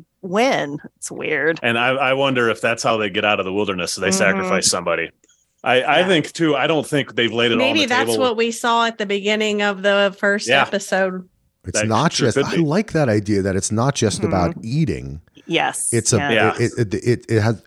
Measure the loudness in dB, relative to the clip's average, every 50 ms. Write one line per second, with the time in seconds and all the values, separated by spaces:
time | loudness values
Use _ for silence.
0 | -10 _ _ _ -10 -4 0 0 2 2 0 -2 -2 -4 -8 -12 -12 -18 _ _
1 | -14 -12 -10 -8 -6 -4 -2 0 0 0 -2 0 -2 -2 0 2 0 0 0 0
2 | 0 0 2 2 2 2 2 2 2 2 0 0 0 -2 -2 0 0 0 0 0
3 | -2 -2 -2 0 2 2 2 0 0 -2 -2 -2 0 -2 -2 -4 -4 -4 -4 -2
4 | 0 0 2 2 2 2 2 0 0 -2 -2 0 0 0 -2 0 -2 -2 -2 -2
5 | -4 -8 -10 _ _ _ _ _ _ _ _ _ -2 2 2 2 2 2 2 2
6 | 4 4 2 0 0 -2 -4 -2 0 0 2 0 0 0 0 -2 -2 -2 -2 -2
7 | -2 -2 -2 -2 -2 0 0 0 2 2 2 2 2 2 2 0 0 2 0 0
8 | 0 0 0 0 0 0 0 0 -2 -2 -2 -2 -2 0 2 2 0 0 -2 -6
9 | -4 -4 -4 -2 0 -2 0 0 0 -2 0 0 0 -2 -2 0 0 2 2 4
10 | 2 0 0 -2 0 0 0 0 0 2 2 2 2 2 -2 -4 -2 -2 0 0
11 | 0 -2 -2 -8 -12 -14 _ _ _ _ _ _ _ -6 -4 -2 0 2 2 2
12 | 2 2 2 2 0 2 2 2 0 0 0 0 2 2 2 0 0 0 0 0
13 | 2 2 2 2 2 2 0 2 2 2 0 0 -2 0 0 0 0 0 0 2
14 | 0 0 0 0 -2 0 2 2 2 0 -2 -4 -8 -4 -2 0 0 0 -2 -6
15 | -6 -10 -10 -12 -14 _ _ -20 _ -2 -2 0 0 -2 -4 -4 -6 -2 -2 0
16 | 2 2 2 2 2 2 2 2 2 2 2 0 -2 -2 0 -2 -2 -2 -2 -2
17 | 0 0 0 0 0 0 0 2 2 2 0 -2 -4